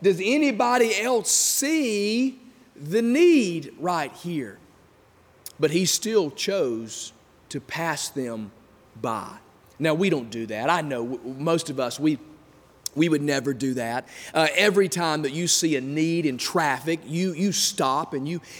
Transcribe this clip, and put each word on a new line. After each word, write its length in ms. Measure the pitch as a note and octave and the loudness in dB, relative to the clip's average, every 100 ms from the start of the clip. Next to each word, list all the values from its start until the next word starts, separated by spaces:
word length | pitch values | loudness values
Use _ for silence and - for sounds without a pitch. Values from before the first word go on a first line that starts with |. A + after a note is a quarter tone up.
Does 180 | F#3 F3 | 2 2
anybody 800 | F#3+ C#4 D4 G#3+ A#3+ B3 A#3 G3 | 2 4 2 2 2 4 4 2
else 300 | A3+ B3 - | 0 0 2
see 1080 | - - - C#4 D#4+ C4 G#3 G3+ A3+ C4 B3+ - - - | 0 2 0 0 0 0 0 0 0 0 -4 -18 -20 -20
the 280 | - C#3+ G3+ | -16 -2 0
need 680 | A#3 C4 F4 D#4+ G3+ E3+ C#3 - | 2 4 6 6 4 -2 -8 -8
right 340 | E3+ F3 C#3 | -4 -2 -4
here?" 460 | - E3+ E3 A#2 F#2 - _ _ _ _ _ _ _ - - | -6 -6 -4 -6 -12 -20 _ _ _ _ _ _ _ -20 -2
But 100 | D3+ | 0
he 140 | E3 | 2
still 480 | F#3 - G#3+ A3 D#3 | 2 0 2 2 2
chose 800 | - - G3 C#3 A2+ A2+ - - - _ _ _ | -2 -2 0 0 -2 -6 -12 -14 -16 _ _ _
to 100 | C#3+ | -12
pass 480 | - D3+ E3 D3 - | -10 -6 -4 -4 -4
them 420 | C#3+ B2 A2+ G#2 - - - - A#2 | -6 -6 -6 -10 -14 -20 -20 -20 -8
by. 360 | A#2+ A2 - - - - - - | -4 -4 -6 -14 -20 -20 -20 -2
Now, 160 | D#3 | 0
we 160 | D#3 G3 | 2 2
don't 200 | D#3 A#2 | 0 -4
do 160 | A2+ A2+ | -8 -6
that. 240 | G#2+ C3 | -4 0
I 100 | F3 | 0
know 260 | D#3 B2+ A#2 | 0 -4 -4
w-, 280 | B2+ A#2+ C3 | -6 -8 -6
most 320 | D#3 E3 D#3+ | 0 0 -2
of 80 | C3+ | -4
us, 220 | B2 - | -4 0
we, 180 | D3+ C#3+ - - - - _ _ - | 0 0 -6 -20 -20 -20 _ _ -10
we 140 | - E3 | 0 2
would 140 | D3+ | 2
never 300 | D3 C#3 C3 | 2 0 -2
do 220 | B2+ C3+ | -2 -2
that. 340 | B2+ A#2 A#2+ - - - | -2 -2 -4 -6 -16 -6
Uh, 160 | - D#3 | 2 2
every 340 | D3 G3+ G3 F#3+ | 4 4 4 2
time 340 | E3+ E3+ D3+ | 2 0 0
that 100 | D3 | -2
you 140 | D3 E3+ | -2 0
see 300 | - E3+ C#3+ | 2 2 0
a 40 | |
need 460 | C3 D3 D#3+ E3+ D3+ | -2 0 0 2 0
in 100 | B2+ | -2
traffic, 640 | - F3+ D#3 B2+ D3 E3 | -2 0 2 0 -2 -4
you, 280 | D3 D#3+ F#3 | -4 -2 -2
you 200 | D#3+ G3 | 0 0
stop 600 | - - - C#3 C3+ E3 | 0 -2 0 0 0 -2
and 160 | C#3+ C#3 | -4 -4
you 120 | E3+ - | -6 -8